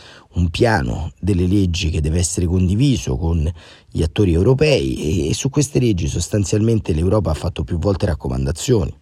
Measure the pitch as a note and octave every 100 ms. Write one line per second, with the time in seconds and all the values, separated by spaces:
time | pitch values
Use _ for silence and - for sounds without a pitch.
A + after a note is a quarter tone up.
0 | - - - - F2 - A#2+ G#2+ B1 F2+
1 | E2+ - F#2+ F2+ F2+ G2+ F#2 E2+ D#2 E2
2 | D2+ E2 E2+ - F2 F#2 F2+ G2+ C#3+ G#2+
3 | - B1 E2 E2+ D2+ - - - _ -
4 | E2 - G#2 E2 G#2+ C3 D3+ B2+ C2+ B1
5 | - G2 C#2+ - C#3 C#3+ C#3+ - A#2+ F#2
6 | E2 D#2 F2 G#2+ G2 G#2+ A2+ A2+ F#2 D#2+
7 | F2+ G#2+ E2 D#2 E2 - D2+ E2 E2+ F#2+
8 | F#2 D2+ C#2 B1+ C2+ E2 - A#2 E2 -